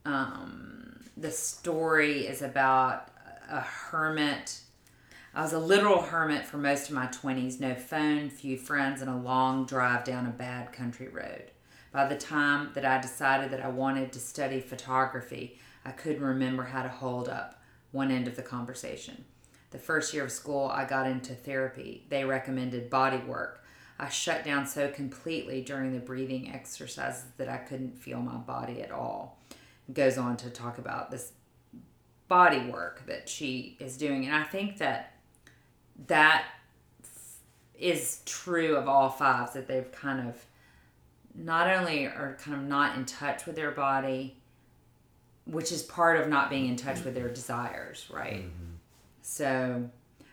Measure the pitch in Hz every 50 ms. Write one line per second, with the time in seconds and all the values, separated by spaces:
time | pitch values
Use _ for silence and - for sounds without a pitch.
0 | - - 139 135 135 131 - - - - - - - - - - - - - -
1 | - - - - 156 151 - - - - - - - 175 160 160 160 160 156 156
2 | 151 147 147 139 - - 131 131 143 127 - 139 131 131 131 131 127 127 - -
3 | - - - - - - - - - - 156 135 - - - - - - - 160
4 | 156 156 156 151 147 147 139 - - - - - - - - _ _ - - -
5 | - - - - - - - - 160 147 160 160 165 170 196 202 208 208 190 170
6 | - - 165 165 156 151 147 139 - - - 147 143 139 143 139 - - 147 131
7 | 127 123 - - - 135 131 131 127 127 127 - 139 131 123 127 - - 160 156
8 | 151 151 147 147 147 139 139 - - 135 131 127 - - 151 143 135 139 139 135
9 | 135 131 127 127 123 123 131 131 131 131 131 135 131 127 135 127 123 123 123 120
10 | - 131 127 123 123 117 117 - 131 123 123 123 120 - - - 123 120 120 -
11 | 127 - - - - - - - - - - _ _ - - - - - - 139
12 | 139 139 147 147 - - 156 147 147 143 143 147 147 131 - 139 135 131 131 131
13 | 131 127 - - 151 135 135 135 135 131 135 131 127 135 123 127 131 135 135 135
14 | 131 127 - 123 - - - 151 139 131 135 127 127 - 131 123 - 131 127 131
15 | 131 127 - 123 - - - - - 120 - - - - - - - 135 131 -
16 | - 156 151 143 143 135 131 131 131 127 131 127 123 123 135 131 123 127 - -
17 | 131 123 123 123 120 123 - - - - - - - - - - _ - - 135
18 | 135 135 131 127 120 123 120 123 120 - 127 120 120 123 127 - - 127 - -
19 | - - - - - - _ _ _ - - - - _ - 127 - - 160 151
20 | 151 - 156 147 135 120 - - - 147 143 139 135 131 - 139 135 123 139 131
21 | 131 131 127 127 123 - 123 - - 143 135 131 131 127 - 135 131 113 - -
22 | - - 143 139 135 131 135 131 - - 131 127 127 127 123 120 120 - 135 131
23 | 131 135 131 123 - - - - - - - - - - - - - - - -
24 | - - - - - 170 165 160 151 151 143 139 135 - - 147 143 139 139 143
25 | 139 131 - - - 165 160 - - - 131 131 127 139 139 135 131 131 127 120
26 | 120 131 127 131 131 131 131 131 127 - - 131 - - - - 151 - - 143
27 | 131 123 123 - - - - - 131 131 123 123 - - 139 127 131 127 127 -
28 | - 131 123 123 123 120 123 120 120 127 127 120 120 120 120 - - - - -
29 | 123 - - - - - - - - - - - - - - _ - - 131 147
30 | 139 131 127 135 123 120 120 - 123 120 117 - 120 120 117 - 120 - - -
31 | - - - 120 - - - _ _ _ _ _ _ _ - - - - _ _
32 | _ _ _ _ _ - 185 180 180 175 147 127 120 123 - - 87 87 - -
33 | - - - - - - - - 151 131 127 127 127 - - - 139 131 127 139
34 | 151 143 139 135 131 139 151 156 151 - - 196 202 202 - - 156 135 - -
35 | - - - - _ _ _ _ _ - - _ _ _ _ _ _ _ - -
36 | 135 - 170 151 151 156 160 - - - - - - _ _ _ _ _ _ _
37 | - - - - - - - - - _ _ _ _ _ _ - - 180 165 -
38 | - - - - - - - - - 180 175 165 160 156 151 139 123 135 139 139
39 | 135 135 - - 147 131 123 123 123 - - 135 127 - 131 131 127 127 - -
40 | 143 139 135 131 120 120 117 - - - _ _ - - _ - _ _ _ _
41 | _ _ _ _ _ - - 165 165 165 165 165 175 185 190 185 180 165 156 143
42 | 135 - - - 139 135 131 - - 147 143 139 139 143 143 143 143 135 131 131
43 | 127 - - - 143 139 135 - - 170 151 160 151 147 - 147 139 139 135 135
44 | 135 135 131 131 135 131 - - _ _ _ _ _ _ _ _ _ _ _ _
45 | _ _ _ _ _ _ _ _ - 165 151 165 165 - 170 147 - - - 170
46 | 170 165 165 160 147 151 147 139 131 - 139 135 131 123 123 120 135 139 131 120
47 | - 131 120 127 123 120 120 - - - 120 120 120 117 - - - - - -
48 | - - - - - - - 95 92 87 82 87 85 85 85 82 - _ - -
49 | - - _ _ - - - - 147 135 131 127 127 127 123 123 120 120 - -
50 | _ _ _ _ - -